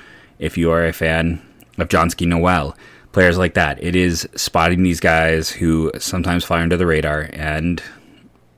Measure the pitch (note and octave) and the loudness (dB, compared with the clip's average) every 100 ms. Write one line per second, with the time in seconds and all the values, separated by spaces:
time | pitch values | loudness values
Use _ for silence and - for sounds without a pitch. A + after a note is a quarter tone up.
0 | - - - - D#2+ - E2 E2 E2 D#2+ | -20 -20 -20 -8 -6 0 2 2 0 0
1 | D#2+ D#2+ E2 E2 - - - - E2+ F2+ | -2 0 -2 -4 -10 -20 -18 -8 -2 2
2 | E2+ - F2 E2+ F2 F2+ C#2 - - - | 2 0 -2 2 2 2 -2 -10 -20 -20
3 | - - F2+ F2 F2+ F2+ D#2 C#2 F2 F2+ | -6 2 4 4 0 2 0 -2 -2 2
4 | F2+ E2 - - - - E2 F2+ F#2 E2 | 2 0 -6 -8 -4 2 2 4 2 2
5 | F2 D#2+ D#2+ D#2+ D#2 - E2 D#2+ D#2+ - | 2 2 2 0 -2 -2 0 2 0 -4
6 | - F#2 F2+ F2 - E2+ E2 F2 F2+ D#2 | -6 -4 -2 -2 -2 -2 0 0 2 0
7 | D2+ D2+ D2+ - D#2 D2+ E2+ E2+ - - | 0 -4 -6 -8 -6 -4 -4 -4 -8 -20
8 | - - - _ _ | -20 -20 -20 _ _